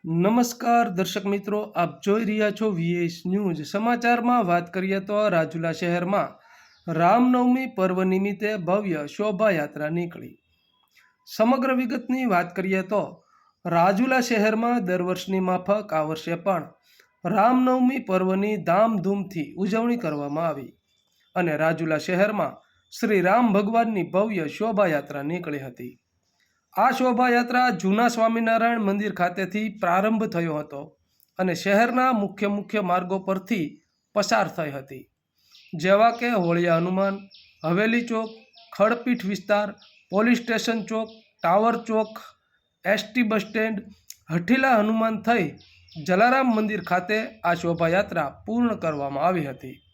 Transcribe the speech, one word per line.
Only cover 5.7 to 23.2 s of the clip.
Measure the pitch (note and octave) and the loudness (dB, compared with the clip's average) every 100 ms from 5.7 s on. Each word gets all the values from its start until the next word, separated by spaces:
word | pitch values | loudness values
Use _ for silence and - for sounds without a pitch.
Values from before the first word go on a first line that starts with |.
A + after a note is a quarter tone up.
શહેરમાં | D#3 F3 F3 F3 G3+ C#3+ - _ - _ _ - | -4 -2 -2 0 -2 -2 -8 _ -20 _ _ -6
રામનવમી | D#3+ F3 A3+ B3 B3 B3 B3+ B3 | 2 4 6 4 4 4 2 -2
પર્વ | - F#3 F3+ | 0 0 2
નિમિત્તે | F#3 F#3+ G3+ G3 G#3 G#3+ | 0 0 -2 -2 -4 -4
ભવ્ય | E3 G3+ G3+ D#3 C#3+ - | -2 -2 0 -4 -6 -4
શોભાયાત્રા | G#3 F#3+ A3 E3 - - D3+ | -4 2 2 2 -2 -6 -4
નીકળી. | E3+ F3 - - - _ _ _ _ _ _ _ _ - - | -4 -4 -10 -18 -20 _ _ _ _ _ _ _ _ -16 0
સમગ્ર | A3 B3+ C4 | 2 2 2
વિગતની | B3+ B3 B3+ - B3+ | 0 -2 -6 -4 -2
વાત | B3 F3+ E3+ - | 2 0 0 -4
કરીએ | F#3+ F#3+ | -2 -2
તો | F#3 G#3 C#3+ - _ _ _ _ F3+ | 0 -2 -4 -10 _ _ _ _ 0
રાજુલા | E3+ F3+ G3 B3+ C4 | 4 4 4 2 2
શહેરમાં | A#3+ A3+ G#3+ A3 A#3 A#3+ | 2 2 2 2 0 0
દર | F3+ F3+ | 0 -2
વર્ષની | F3+ F3+ - F#3+ | -2 -4 -2 0
માફક | F#3 F3+ F3+ G#3 G#3 | 0 -2 0 -2 0
આ | D#3 | -2
વર્ષે | D3+ D#3 - | -2 -4 -6
પણ | E3 G3 F3 C#3+ _ _ _ _ _ | -4 -2 -2 -4 _ _ _ _ _
રામનવમી | F3 G3+ A3 B3+ B3+ B3+ B3+ C4+ | -2 2 4 4 2 4 2 0
પર્વની | - F#3 F#3 F#3+ G#3 G#3+ | -2 0 2 0 0 -2
ધામધૂમથી | D#3 F3+ A3+ G#3+ F#3+ G3+ F#3+ E3 C#3+ - | 0 2 2 2 -2 -2 -4 -8 -8 -4
ઉજવણી | G3 A3 A#3+ A#3+ | -2 0 0 -2
કરવામાં | E3 D3 C#3+ D3+ E3 | -2 -4 -4 -2 -4
આવી | C#3 B2+ _ _ _ _ _ _ | -4 -12 _ _ _ _ _ _
અને | F3+ E3+ D3 | -2 -2 2
રાજુલા | D#3+ D#3+ D#3+ D3+ | 0 0 0 -2
શહેરમાં | E3 F3+ G#3 G#3+ C#3+ - _ _ _ - | 0 2 2 2 -4 -6 _ _ _ -4
શ્રી | A#3 G3+ | 2 2